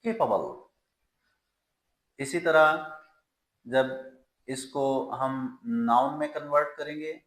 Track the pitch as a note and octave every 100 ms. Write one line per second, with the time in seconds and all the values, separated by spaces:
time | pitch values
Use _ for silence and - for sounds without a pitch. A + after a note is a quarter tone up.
0 | A#3 A3+ C3+ G2+ - - - _ _ _
1 | _ _ _ _ _ _ _ _ _ _
2 | _ _ C3+ E3+ E3+ D#3 D#3 D#3+ - -
3 | - _ _ _ _ _ A#2+ B2+ C3 C3
4 | - - _ _ - C3 - C#3+ C3+ C3+
5 | C3 B2 C3 C3+ B2+ - A#2 A#2 A#2 A#2+
6 | C#3 D3+ D3+ D3+ D3 C#3+ D3+ - D3 D3+
7 | D#3 D#3